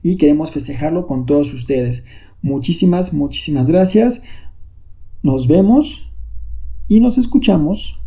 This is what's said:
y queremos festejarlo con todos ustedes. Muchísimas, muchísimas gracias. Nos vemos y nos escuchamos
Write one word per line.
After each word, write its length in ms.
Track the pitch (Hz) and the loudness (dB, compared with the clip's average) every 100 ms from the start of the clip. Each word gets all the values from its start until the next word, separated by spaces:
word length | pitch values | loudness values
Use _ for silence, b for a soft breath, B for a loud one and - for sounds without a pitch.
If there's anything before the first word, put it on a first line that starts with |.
y 160 | 170 185 | 0 4
queremos 340 | 147 151 160 | 4 4 0
festejarlo 540 | 147 139 127 151 170 180 | -6 -6 -4 -2 -4 -4
con 200 | 131 127 | -6 0
todos 280 | 147 143 | 0 0
ustedes. 520 | 123 120 131 120 120 b b b - | -6 -4 -2 -2 -6 b b b -8
Muchísimas, 720 | 139 139 - 165 185 175 185 | -4 -2 -2 2 2 2 -2
muchísimas 540 | 151 143 - - 139 127 | -2 -4 -4 -2 0 2
gracias. 560 | 180 185 214 240 247 B B B - - - - - - - | 4 4 4 2 -2 B B B -16 -20 -20 -20 -18 -16 -4
Nos 260 | 147 131 123 | -2 0 2
vemos 640 | 170 196 262 302 - - - - - - - - - - | 4 4 4 2 -8 -12 -12 -10 -8 -8 -8 -8 -6 2
y 120 | 214 | 4
nos 200 | 240 254 | 6 2
escuchamos 840 | 240 - 233 175 151 202 - - | 2 2 4 2 2 -2 -6 -8